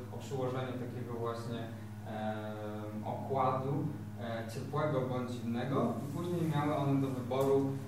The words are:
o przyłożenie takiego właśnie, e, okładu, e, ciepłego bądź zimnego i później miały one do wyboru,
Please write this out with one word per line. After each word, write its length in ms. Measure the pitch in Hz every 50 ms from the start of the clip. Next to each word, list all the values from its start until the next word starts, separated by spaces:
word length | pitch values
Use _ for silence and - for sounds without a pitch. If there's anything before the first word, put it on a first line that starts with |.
| - - -
o 40 | -
przyłożenie 540 | - - 139 131 127 123 - - - - -
takiego 420 | - - - - 120 120 123 120 117
właśnie, 400 | 117 117 113 117 - 123 117 117 117 107 107 104 - 104 104 - - 107
e, 460 | 107 107 107 107 110 107 107 107 107 107 107 107 107 107 107 107 107 107 107
okładu, 800 | 107 107 107 104 104 104 107 117 139 131 131 - 139 143 160 - - - - - - - -
e, 240 | 113 117 113 113 110 107 -
ciepłego 460 | 123 - 135 143 147 156 143 135 131
bądź 300 | 123 120 123 127 123 117
zimnego 600 | 120 - 107 117 117 120 - - - - 117 - - - - -
i 80 | -
później 340 | - 175 180 175 165 165 156
miały 260 | 143 143 139 147 151
one 240 | 147 139 139 139 135
do 80 | 135 135
wyboru, 600 | 127 123 120 123 127 135 135 135 139 139 139 135 139 135 -